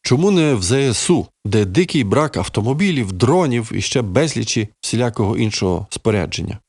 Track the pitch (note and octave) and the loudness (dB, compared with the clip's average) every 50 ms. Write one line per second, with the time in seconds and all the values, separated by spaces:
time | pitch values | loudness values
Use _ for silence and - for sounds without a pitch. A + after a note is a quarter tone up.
0 | - - B2+ C3+ F3 G#3 G3+ F3 D#3 D3+ C3+ G#2 F2+ E2+ B2 C3+ C#3 C3 G#2+ - | 2 0 2 2 4 2 4 4 2 2 2 0 0 0 0 2 2 0 0 -2
1 | - - F3 C3 - - _ _ _ G#2+ G2+ G#2+ G#2 F#2 F#2 D#3 F#3 - - D3+ | 2 2 2 0 0 -6 _ _ _ 0 0 2 0 2 2 0 0 2 0 0
2 | A#2+ F#2+ F#2+ C#3 D#3 D3 - - F2 - - A#2 G2+ A#2+ C3+ D3+ G3+ G3 E3 C3 | 0 2 2 2 0 0 -2 -4 -6 -2 -4 -2 -2 0 0 0 0 0 0 0
3 | A2+ F#2+ F#2+ F2 B2 A#2 D#3 F#3 F3 C#3 A#2+ A#2+ A2 A2+ - G2 G2 - - C3+ | -2 -4 0 0 2 4 4 4 2 2 0 -2 -4 -4 -6 -6 -4 -2 -2 -2
4 | A#2 G2 F2+ B2 D#3+ D#3 - A#2 A2+ - - A#2+ G#2+ - _ _ - - - A2 | -2 2 2 2 2 2 -2 -4 -4 -2 -2 -2 -2 -4 _ _ -6 -4 -2 0
5 | B2 A#2+ - - A2 G2 A2+ - A#2 G#2+ - - G2+ F#2 F2+ E2 G#2 - - - | 0 -2 0 0 -2 0 0 0 -2 -2 -2 -2 0 0 0 -2 -4 -8 -12 -2
6 | _ A2+ G#2 G2+ E2+ F#2 - - - G2 G#2+ - _ | _ 0 2 2 0 -2 -4 -8 -6 -8 -8 -12 _